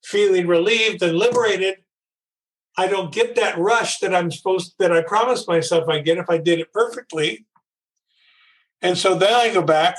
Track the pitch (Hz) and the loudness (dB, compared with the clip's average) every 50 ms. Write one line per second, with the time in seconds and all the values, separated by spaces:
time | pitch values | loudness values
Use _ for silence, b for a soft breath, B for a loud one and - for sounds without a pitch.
0 | - - 202 202 208 196 190 180 175 170 175 165 175 214 226 226 220 214 - - | -10 -4 -2 0 2 2 2 2 2 2 2 2 2 2 0 0 0 -2 -2 -2
1 | 185 165 165 175 214 247 233 247 226 214 196 185 190 190 190 - _ _ _ _ | -2 -2 0 0 0 0 0 0 0 0 0 -2 -2 -4 -6 -8 _ _ _ _
2 | _ _ _ _ _ _ _ _ _ _ _ _ _ _ _ 190 185 190 202 190 | _ _ _ _ _ _ _ _ _ _ _ _ _ _ _ -4 -2 -2 -2 -2
3 | 185 151 - 220 233 226 - 240 214 - - 165 175 214 233 226 - - - - | -4 -4 -2 -2 -2 0 0 0 0 0 0 -2 0 2 2 0 0 -2 -4 -4
4 | - - 185 180 175 165 - - - 190 190 180 180 - _ - 190 175 170 165 | -2 0 0 0 0 -2 -6 -6 -4 -2 -2 -2 -4 -6 _ 0 0 2 2 2
5 | 240 - 202 220 233 254 240 226 - - 170 165 160 - 175 165 160 160 156 151 | 0 0 0 0 0 0 -2 -2 -2 -2 0 0 0 0 0 0 0 0 -2 -2
6 | 143 160 170 180 175 - 170 160 151 175 170 165 160 - - 208 233 233 - 247 | 0 -2 -2 -2 -2 -2 -2 0 2 0 0 0 -2 -4 -2 -2 -2 -2 -4 -10
7 | 240 - 165 156 151 170 220 - _ _ _ _ _ _ _ _ _ _ _ _ | -14 -10 -6 -4 -4 -4 -4 -8 _ _ _ _ _ _ _ _ _ _ _ _
8 | _ _ b b b b b b b b b b b b b b - 180 180 175 | _ _ b b b b b b b b b b b b b b -2 -2 0 2
9 | - 190 180 165 190 208 233 247 233 220 226 185 156 151 156 156 165 180 180 | 2 2 2 4 4 4 4 4 2 2 0 0 2 2 2 4 2 2 0